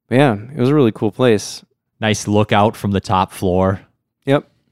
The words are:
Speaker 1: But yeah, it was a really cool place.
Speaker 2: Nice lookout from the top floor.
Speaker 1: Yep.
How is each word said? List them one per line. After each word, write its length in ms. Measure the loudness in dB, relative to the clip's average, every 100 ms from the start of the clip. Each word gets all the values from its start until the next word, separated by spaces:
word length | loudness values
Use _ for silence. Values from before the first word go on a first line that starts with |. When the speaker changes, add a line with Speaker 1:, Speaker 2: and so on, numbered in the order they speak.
| _
Speaker 1:
But 60 | 2
yeah, 180 | 2 0 -6
it 60 | -4
was 80 | 0
a 60 |
really 180 | 2 2
cool 180 | 0 -6
place. 540 | 0 2 2 -2 -14 -20 _ _ _
Speaker 2:
Nice 280 | -4 -2 0
lookout 480 | 0 2 2 2 0
from 140 | -4
the 80 | -4
top 320 | -2 -2 -2
floor. 480 | -4 -2 0 0 -2 -10 _ _ _ -4
Speaker 1:
Yep. 220 | -2 -4 _ _